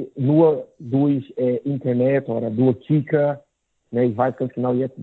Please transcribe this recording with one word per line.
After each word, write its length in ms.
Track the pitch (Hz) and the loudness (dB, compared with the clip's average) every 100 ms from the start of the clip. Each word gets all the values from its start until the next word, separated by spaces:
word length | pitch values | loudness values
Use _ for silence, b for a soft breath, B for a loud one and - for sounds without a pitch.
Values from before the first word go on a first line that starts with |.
| - - | -8 -4
nur 520 | 131 151 160 151 - - | 2 4 4 2 -6 -16
durch, 540 | 127 135 143 139 - - | -4 0 2 0 -4 -4
äh, 180 | 127 123 | -2 -2
Internet 680 | 139 139 131 123 127 139 135 | -4 -4 -2 0 2 0 -2
oder 220 | 113 117 | -4 -4
durch 280 | 110 131 120 | 2 2 0
Kicker. 640 | - 151 139 151 147 143 - _ _ _ _ | 0 0 2 0 0 -2 -12 _ _ _ _
Ne, 160 | 117 123 | -2 0
ich 100 | 110 | 0
weiß 200 | 127 123 | -2 -2
ganz 160 | 127 | -6
genau, 220 | - 123 | -4 -2
jetzt, 220 | 123 131 - | -2 -4 -8